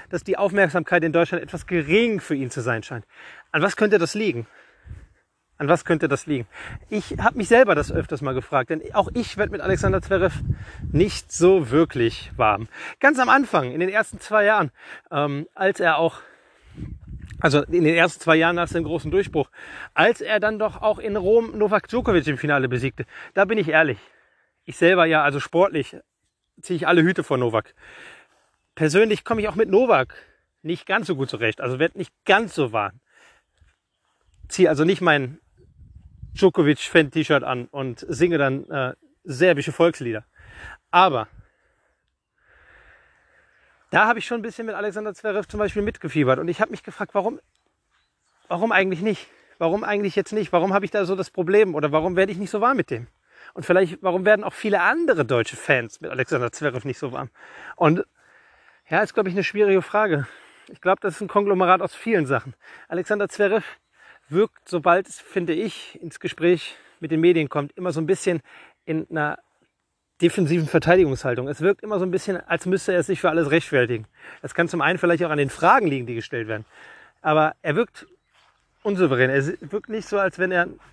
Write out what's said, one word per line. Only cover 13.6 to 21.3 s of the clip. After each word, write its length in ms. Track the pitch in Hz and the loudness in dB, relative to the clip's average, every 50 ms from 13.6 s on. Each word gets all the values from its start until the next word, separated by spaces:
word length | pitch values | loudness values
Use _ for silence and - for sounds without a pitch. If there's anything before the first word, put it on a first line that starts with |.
| 127 123 | -2 -2
in 100 | 131 160 | -4 -4
den 100 | 180 190 | -4 0
ersten 300 | 202 220 214 - - - | 0 -2 -2 -2 -6 -16
zwei 260 | - - 214 214 202 | -6 0 2 2 4
Jahren, 240 | 208 220 202 165 131 - _ - - - - - _ | 4 4 2 0 -2 -6 _ -20 -20 -20 -20 -14 _
ähm, 360 | 165 143 147 143 139 143 170 - _ | -4 -2 -2 -2 -2 -6 -10 -10 _
als 240 | - 190 196 190 - | -2 0 0 0 2
er 200 | 180 165 156 151 | 2 2 2 2
auch, 240 | 165 160 - - - - - _ _ _ _ _ _ - - - - - - - - - - - - - - - | 0 -2 -2 -6 -14 -20 -20 _ _ _ _ _ _ -20 -18 -16 -14 -14 -14 -16 -16 -16 -16 -16 -16 -16 -4 0
also 220 | - 151 135 147 - | 2 2 4 2 2
in 200 | - 165 180 160 | 2 2 2 4
den 100 | 151 165 | 4 4
ersten 280 | 170 170 165 - - | 4 2 2 0 0
zwei 140 | - 165 160 | 2 4 4
Jahren 200 | 160 165 170 175 | 4 4 2 0
nach 120 | 175 170 - | 0 -2 -2
seinem 160 | - 170 160 | -2 -4 -4
großen 260 | 147 165 151 - 151 | -4 -4 -6 -4 -2
Durchbruch, 400 | 160 196 196 - - 151 135 - - - - - - - - - | -2 -2 -2 0 -2 -4 -4 -4 -8 -16 -20 -18 -18 -18 -18 -4
als 300 | - 151 170 226 233 - | 2 4 4 4 2 0
er 180 | - - 214 208 | -2 -2 -2 0
dann 180 | 208 214 220 202 | 0 -2 -2 -2
doch 220 | 214 208 - - | -4 -4 -4 -2
auch 180 | - 214 208 - | -2 -2 -2 -2
in 160 | - 214 202 | -4 -6 -4
Rom 440 | 208 180 196 | -2 2 2